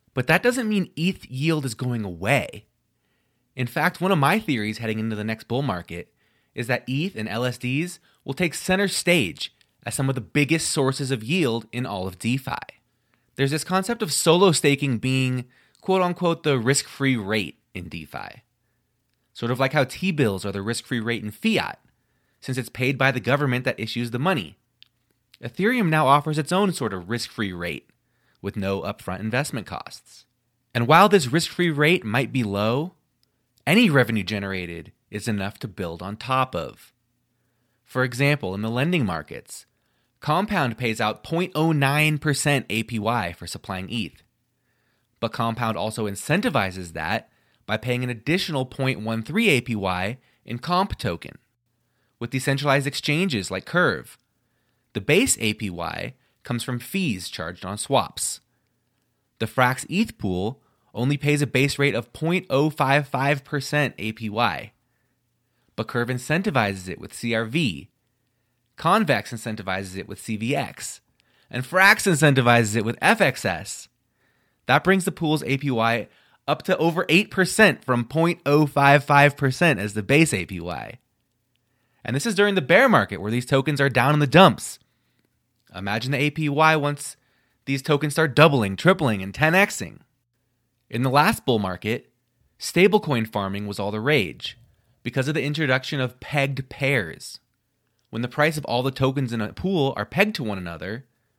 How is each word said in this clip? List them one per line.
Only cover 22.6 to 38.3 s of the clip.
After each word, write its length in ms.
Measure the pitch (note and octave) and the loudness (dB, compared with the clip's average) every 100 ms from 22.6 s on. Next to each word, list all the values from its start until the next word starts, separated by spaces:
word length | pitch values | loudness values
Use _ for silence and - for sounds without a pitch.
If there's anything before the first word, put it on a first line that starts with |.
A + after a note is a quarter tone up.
| A#2 | -6
paid 300 | - B2+ C3+ | -2 -2 2
by 140 | C3+ | 2
the 80 | B2 | 2
government 440 | A#2 C#3 C#3+ B2 | 0 0 2 0
that 140 | B2+ - | -2 -4
issues 320 | A2 A#2 A#2+ | -6 -6 -6
the 80 | A#2+ | -2
money. 380 | E3 D#3+ E2+ - _ _ - _ _ _ _ _ | -2 -2 -4 -16 _ _ -20 _ _ _ _ _
Ethereum 480 | A#2+ - G3+ B3+ F3+ | -12 -2 0 2 2
now 200 | D#3 C#3 | 2 6
offers 300 | D3 D#3 D3+ | 4 4 -2
its 120 | C#3+ | 0
own 220 | F#3 G3+ | 0 0
sort 200 | F3 A2+ | 0 -4
of 160 | F#2+ F2 | -6 -6
risk-free 440 | A#2 - - G2+ | -6 -6 -4 -4
rate, 360 | F2+ E2+ D2+ - _ _ _ _ _ | -4 -6 -6 -12 _ _ _ _ _
with 140 | G2 G#2 | -8 -4
no 260 | G2 G2 | -2 -2
upfront 380 | - - - F2+ | -4 -8 -8 -6
investment 460 | A2 B2 D#3 A#2+ - | -2 -2 -4 -8 -8
costs. 600 | - - - _ - _ _ _ _ _ | -12 -12 -18 _ -20 _ _ _ _ _
And 140 | A#2+ A#2 | -2 4
while 200 | D#3+ G3+ | 6 8
this 200 | G3 C3 | 6 4
risk-free 420 | D3+ - - F3 | 0 -2 0 0
rate 340 | D3 D3 F#3 | 2 2 2
might 280 | G#2+ A#2 A#2 | 0 -2 0
be 100 | B2+ | -2
low, 520 | G#2+ G2 G#2+ B2+ E3+ - _ _ _ _ _ _ - | 0 0 0 0 -4 -10 _ _ _ _ _ _ 2
any 220 | G3 A3+ | 4 6
revenue 360 | C#3 A#2 A2 | 4 4 0
generated 680 | F#2+ G#2 G2 F#2+ F2 E2+ D2 _ _ | -2 -4 -4 -6 -6 -10 -14 _ _
is 180 | G#2 A#2 | -8 -4
enough 300 | G#2 G2 - | -4 -4 -8
to 80 | A2 | -12
build 340 | F#2 F2 E2+ | -8 -8 -8
on 140 | F2+ G#2+ | -10 -10
top 380 | B2 C3 B2+ E2+ | -2 0 0 -4
of. 360 | D2 - - _ _ _ _ _ _ _ _ _ | -8 -14 -20 _ _ _ _ _ _ _ _ _
For 200 | _ C3 | _ -2
example, 500 | B2+ A#2+ C#3 | -2 0 0